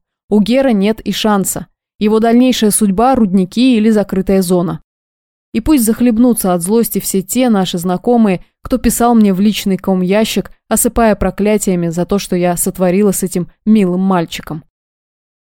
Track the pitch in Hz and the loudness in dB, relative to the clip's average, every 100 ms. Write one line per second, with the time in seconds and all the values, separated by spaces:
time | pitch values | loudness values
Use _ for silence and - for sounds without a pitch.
0 | _ _ - 208 202 254 269 214 196 220 | _ _ -2 0 2 2 2 0 0 -2
1 | - 190 220 208 185 - 185 _ _ - | -6 -4 0 0 -2 -6 -12 _ _ -4
2 | 208 220 233 233 254 240 214 196 214 190 | 0 2 2 4 2 2 0 0 0 2
3 | 247 262 214 190 180 - 262 233 214 214 | 2 2 2 0 -2 0 2 2 2 0
4 | 196 190 185 196 180 180 170 160 _ _ | 0 -4 0 0 2 0 -2 -6 _ _
5 | _ _ _ _ _ 226 226 311 214 226 | _ _ _ _ _ -6 0 2 2 0
6 | 240 220 247 226 190 180 175 226 226 196 | 0 2 2 2 0 -2 0 0 0 -4
7 | - 190 185 240 254 208 185 180 175 180 | -4 -4 -4 -2 0 2 0 -4 -4 -4
8 | - 240 214 180 - _ - 254 240 - | 0 2 2 0 -6 _ -6 -2 -2 0
9 | 240 233 208 185 208 196 202 185 - 185 | 2 4 2 2 0 0 -2 -4 -2 -2
10 | 180 202 220 - - - - 220 247 - | 0 0 0 -2 -6 -10 -6 -2 -2 0
11 | 226 202 190 - 202 214 - 180 170 165 | 0 0 -2 -2 0 0 0 -2 -2 -4
12 | 170 196 - 180 175 175 - 180 185 180 | -2 -2 -2 -2 0 -2 -4 -2 0 2
13 | 208 190 185 185 170 _ - 220 185 180 | 0 0 -4 -4 -8 _ 0 2 2 0
14 | 190 185 165 - - 156 - _ _ _ | 0 0 -2 -8 -12 -16 -16 _ _ _
15 | _ _ _ _ | _ _ _ _